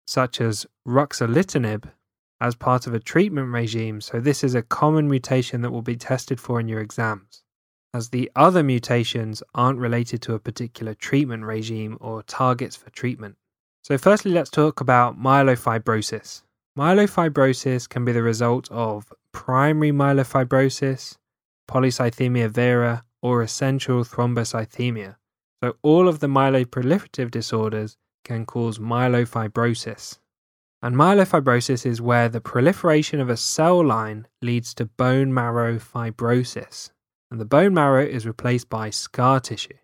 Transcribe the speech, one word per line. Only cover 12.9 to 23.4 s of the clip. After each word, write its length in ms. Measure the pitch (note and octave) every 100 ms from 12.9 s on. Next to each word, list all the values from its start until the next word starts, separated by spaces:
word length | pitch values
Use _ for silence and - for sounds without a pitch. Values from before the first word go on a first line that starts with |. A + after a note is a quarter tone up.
treatment. 440 | - B2 A2 G#2+ - _ _ _ _
So 140 | - C#3
firstly, 320 | G3 G#3 G3+
let's 220 | E3+ C#3+
talk 280 | - D3+ -
about 400 | C3 B2 B2 D2
myelofibrosis. 1200 | B2+ C3+ C3+ A#2+ - A2+ A2+ A2 - A2 - - _ _ _ -
Myelofibrosis 1120 | D3+ F#3+ G3+ - E3 C#3+ C3+ C3 C3+ B2+ -
can 160 | B2+ A#2+
be 60 |
the 100 | A#2+
result 480 | A#2 A2 A#2+ B2 -
of 420 | A#2 A2+ G#2+ - _ _
primary 600 | - - C3 C#3+ D#3 D3+
myelofibrosis, 1300 | C#3+ C#3 C#3 B2+ C3+ B2+ C3+ C3+ - C3+ C3 - - _ _ _ _ -
polycythemia 800 | C3 C3 - A#2+ - B2+ B2 A2+
vera, 560 | A#2 B2 B2 A#2+ A#2 - -
or 180 | B2 A#2+